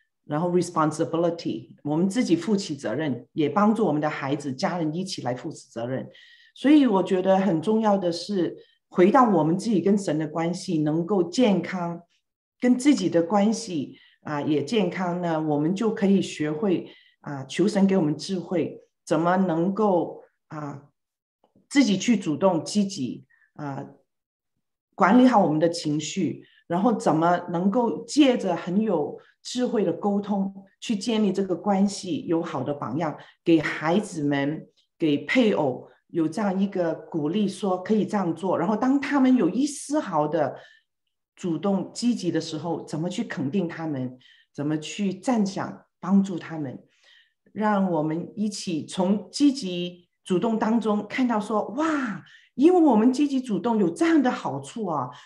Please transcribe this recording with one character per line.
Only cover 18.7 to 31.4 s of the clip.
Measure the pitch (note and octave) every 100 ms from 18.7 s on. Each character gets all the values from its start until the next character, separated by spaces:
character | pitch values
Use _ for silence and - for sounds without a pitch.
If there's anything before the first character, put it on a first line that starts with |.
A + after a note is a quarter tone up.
| - _ _
怎 | - D#3+
么 | E3+
能 | F#3 F3+ D#3+ F3+
够， | G3 G#3+ F3 - - - _ -
啊， | D#3 D3 C#3 - _ _ _ _ _ _ _ -
自 | C#4
己 | A3 F#3+
去 | - G#3
主 | E3 C#3
动 | F#3+ E3
积 | - G#3 G3
极， | - A#2+ - _ _ _
啊， | - C#3+ C#3 C#3 - _ _ _ _ _ _ _ _ _
管 | - F3+ B3
理 | B3+
好 | A3
我 | D#3
们 | D#3
的 | E3+
情 | - D3+ D3
绪， | - G3 D3+ C3+ - _ -
然 | F3+
后 | A#3+
怎 | G#3 F3+ D#3
么 | E3+ F3 -
能 | E3+ G3
够 | B3 A#3 D3+
借 | - C#4 C4+ G#3
着 | F#3+
很 | E3 - F#3+
有 | A3 E3 C#3+ - _ _
智 | - B3 A#3+
慧 | A#3
的 | F3
沟 | E3 G#3 G3+
通 | G3+ G3+ F#3+ - - _
去 | -
建 | G3+ B3 A3
立 | G3+
这 | F#3+